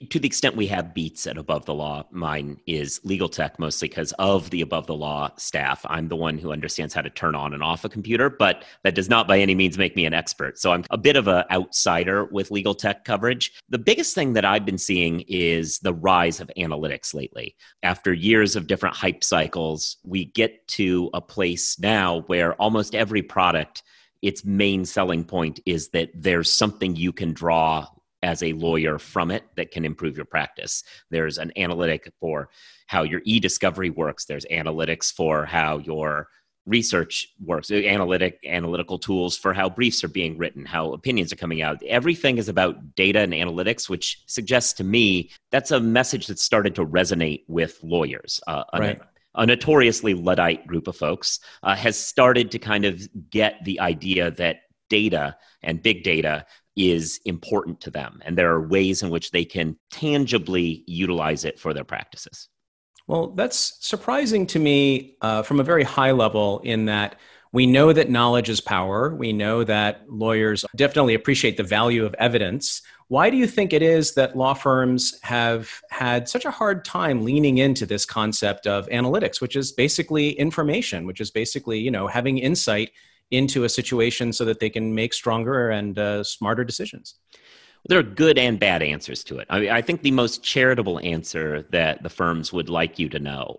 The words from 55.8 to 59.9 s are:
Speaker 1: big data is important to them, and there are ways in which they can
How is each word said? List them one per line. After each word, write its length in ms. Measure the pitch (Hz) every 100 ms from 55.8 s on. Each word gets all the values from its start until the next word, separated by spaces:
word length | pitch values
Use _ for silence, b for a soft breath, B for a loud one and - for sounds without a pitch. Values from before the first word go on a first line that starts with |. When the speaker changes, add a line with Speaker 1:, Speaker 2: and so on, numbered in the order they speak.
Speaker 1:
big 200 | 113 90
data 420 | 90 80 76 76 - b _ 104
is 420 | 92 85 80 -
important 560 | - 85 - 101 82 85
to 100 | -
them, 300 | 76 60 67 76
and 100 | 87
there 140 | 85
are 180 | 82 80
ways 340 | 95 95 92
in 60 | 92
which 220 | 85 -
they 160 | 87 82
can 320 | 90 80 78 _